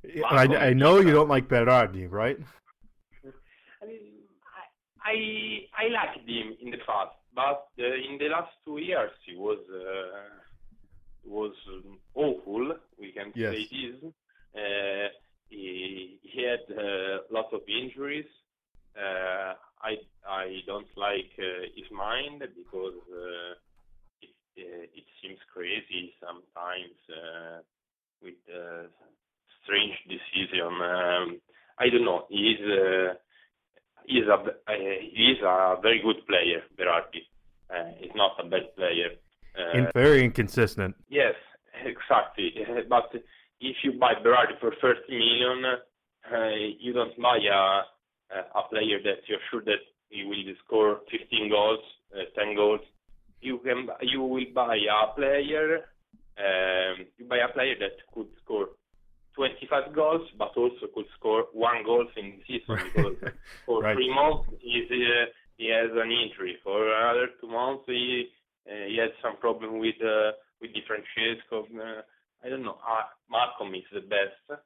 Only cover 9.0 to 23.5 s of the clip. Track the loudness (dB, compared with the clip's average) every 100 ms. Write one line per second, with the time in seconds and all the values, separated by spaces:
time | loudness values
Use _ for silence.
9 | -2 -6 -18 -6 -4 -4 -6 -12 -8 -8
10 | -8 -14 -18 -20 -20 -20 -20 -20 -20 -20
11 | -20 -20 -10 -6 -6 -8 -18 -18 -18 -20
12 | _ -2 0 0 -6 -4 -4 -6 _ _
13 | -16 -12 -12 -4 -4 -4 -8 -10 -12 -12
14 | -18 _ _ _ -20 -10 -6 -4 -4 -4
15 | -6 -8 _ _ _ -14 -12 -10 -10 -12
16 | -16 -20 -16 -8 -4 -4 -8 -8 -6 -4
17 | -4 -6 -6 -6 -4 -8 -6 -8 -8 -10
18 | -8 -8 -12 _ _ _ _ -20 _ -10
19 | -6 -4 -4 -4 -6 -10 _ _ -8 -8
20 | -10 _ -8 -8 -6 -10 -10 -10 -12 -6
21 | -4 -4 -6 -10 -8 -8 -12 -16 -16 -8
22 | -6 -6 -8 -12 -16 -18 -14 -10 -10 -12
23 | -18 -16 -14 -12 -14